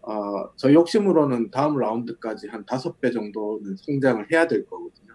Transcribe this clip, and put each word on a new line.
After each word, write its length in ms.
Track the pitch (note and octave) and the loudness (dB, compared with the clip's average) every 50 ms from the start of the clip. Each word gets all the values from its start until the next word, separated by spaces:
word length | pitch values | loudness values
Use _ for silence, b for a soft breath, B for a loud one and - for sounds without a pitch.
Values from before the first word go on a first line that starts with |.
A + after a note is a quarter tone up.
어, 520 | - - G#2+ G#2+ G#2 G2+ G2+ F#2+ - - _ | -10 -6 -6 -6 -4 -4 -4 -6 -6 -8 _
저희 160 | - - C3 C#3+ | 0 4 6 8
욕심으로는 760 | E3 E3+ E3+ - A3 G3+ F#3+ E3+ D#3+ D3 C#3 B2+ A#2 A2+ G2+ | 8 6 6 2 2 2 4 4 4 4 4 2 -2 -2 -2
다음 260 | - B2+ C#3+ D3+ D3+ | 0 0 0 0 0
라운드까지 720 | C3+ A#2 G#2+ A2 A#2 A#2+ A#2 A#2 _ - A2+ A2 G#2 - | 0 -2 -2 -2 -4 -4 -6 -10 _ -8 -10 -8 -8 -10
한 180 | G#2 - G#2+ G2+ | -12 -12 -14 -8
다섯 340 | - B2 B2 - - - _ | -6 -6 -4 -4 -6 -8 _
배 120 | - B2 | -4 -2
정도는 640 | B2 A#2 G#2+ G#2 G2+ A2 G#2+ G#2 A2 G#2 G#2 G2 F#2+ | -2 -2 -6 -6 -8 -6 -6 -6 -6 -6 -8 -10 -12
성장을 520 | F#2+ - - C#3+ C#3 C3 C3+ A#2+ A2 G2+ - | -10 -6 -4 -2 0 2 2 2 0 -2 0
해야 160 | E3 E3 E3 | 2 2 2
될 180 | E3 B2 G#2 - | 2 0 -2 -2
거거든요. 380 | _ - F2+ - - _ _ _ _ - | _ -12 -14 -14 -14 _ _ _ _ -20